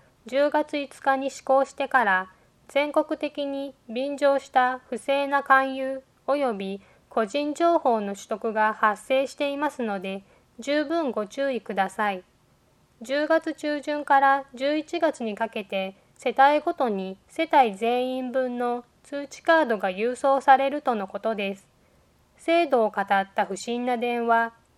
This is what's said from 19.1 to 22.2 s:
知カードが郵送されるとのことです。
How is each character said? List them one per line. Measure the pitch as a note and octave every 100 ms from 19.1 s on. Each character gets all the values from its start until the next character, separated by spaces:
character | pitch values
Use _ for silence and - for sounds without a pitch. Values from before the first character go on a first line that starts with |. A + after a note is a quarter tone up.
| C#4+ C#4+
知 | -
カ | - D#4+
ー | B3
ド | G#3+
が | G3
郵 | F#3 A#3
送 | B3 C#4 C4+
さ | C#4 C4
れ | C4+
る | D4
と | C#4
の | A3 F#3+
こ | G3+
と | A3
で | G#3+ G3 G3+
す。 | _ _ _ _ _ _